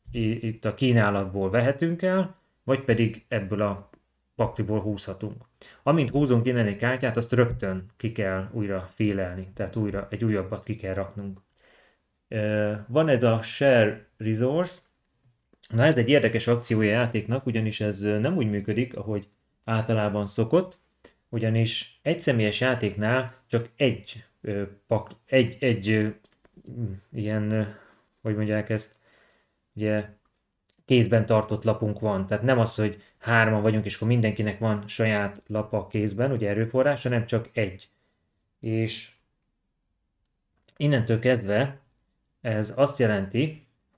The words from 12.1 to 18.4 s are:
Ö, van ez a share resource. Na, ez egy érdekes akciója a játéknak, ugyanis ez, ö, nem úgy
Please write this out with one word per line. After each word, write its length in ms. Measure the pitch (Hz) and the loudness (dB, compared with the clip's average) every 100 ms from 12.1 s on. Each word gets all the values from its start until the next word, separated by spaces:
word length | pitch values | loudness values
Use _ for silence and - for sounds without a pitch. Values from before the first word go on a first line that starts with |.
| _ - | _ -8
Ö, 440 | 113 107 107 104 107 104 | -4 -2 0 -2 -4 -2
van 200 | 131 165 | 0 2
ez 140 | 123 | 4
a 200 | 120 113 | 4 2
share 640 | - - 139 123 104 - - - | -2 2 6 6 6 2 -12 -6
resource. 640 | 110 110 127 156 180 - _ _ _ _ _ _ _ _ - | -2 0 2 0 -2 -6 _ _ _ _ _ _ _ _ -4
Na, 160 | 113 | 2
ez 120 | 143 156 | 4 4
egy 120 | 113 | 4
érdekes 380 | 143 113 110 117 | 4 4 2 0
akciója 420 | 120 - 110 107 | 0 2 2 2
a 120 | 113 | 2
játéknak, 460 | 117 113 98 127 131 | 0 -2 -2 -4 -2
ugyanis 340 | 113 110 104 | -2 -2 -2
ez, 220 | 107 98 | -2 -2
ö, 160 | 104 107 | 0 0
nem 180 | 127 | 0
úgy 140 | 185 | 0